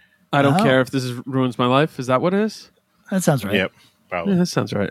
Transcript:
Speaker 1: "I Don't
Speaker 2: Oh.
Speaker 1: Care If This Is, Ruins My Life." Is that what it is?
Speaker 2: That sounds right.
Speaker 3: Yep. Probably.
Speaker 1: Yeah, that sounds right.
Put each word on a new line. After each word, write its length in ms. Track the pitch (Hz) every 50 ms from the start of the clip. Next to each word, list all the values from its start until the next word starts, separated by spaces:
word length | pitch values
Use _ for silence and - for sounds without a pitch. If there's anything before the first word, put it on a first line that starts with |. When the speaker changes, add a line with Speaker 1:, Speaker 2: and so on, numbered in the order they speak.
| _ _ _ _ _ -
Speaker 1:
"I 100 | - 143
Don't 180 | 139 139 139 185
Speaker 2:
Oh. 40 | 214
Speaker 1:
Care 160 | 135 131 131
If 100 | 127 -
This 120 | - 139 127
Is, 160 | 127 120 123 -
Ruins 320 | - 131 135 131 127 117 -
My 60 | 123
Life." 340 | 123 127 139 156 160 - -
Is 80 | 127
that 140 | 123 131 127
what 120 | 120 175 190
it 60 | 202
is? 320 | 214 214 - - - - _ _ _ _ _ _ _ -
Speaker 2:
That 100 | 202 190
sounds 220 | - 175 147 123 95
right. 100 | 95 104
Speaker 3:
Yep. 180 | 95 95 - _ _ _ _ _ _ _ -
Probably. 240 | - 87 85 202 190
Speaker 1:
Yeah, 60 | 175
that 60 | 180
sounds 260 | 165 - 143 107 104
right. 180 | - 101 98 -